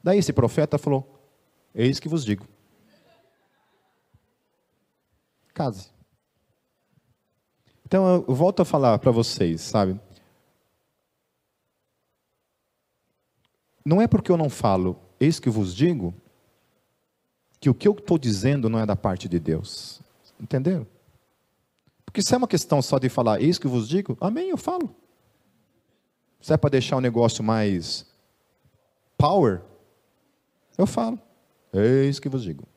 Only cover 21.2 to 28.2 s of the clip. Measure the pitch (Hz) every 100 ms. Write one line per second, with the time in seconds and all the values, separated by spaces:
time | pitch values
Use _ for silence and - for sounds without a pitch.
21.2 | _ _ _ _ _ _ _ _ - -
22.2 | 196 247 254 170 - 147 123 139 127 -
23.2 | 117 104 139 180 139 123 110 180 196 117
24.2 | 190 240 370 330 - 359 269 - _ _
25.2 | _ _ _ _ _ _ _ _ _ _
26.2 | _ _ - 156 147 135 - 135 127 117
27.2 | 117 - 110 113 104 92 82 - - _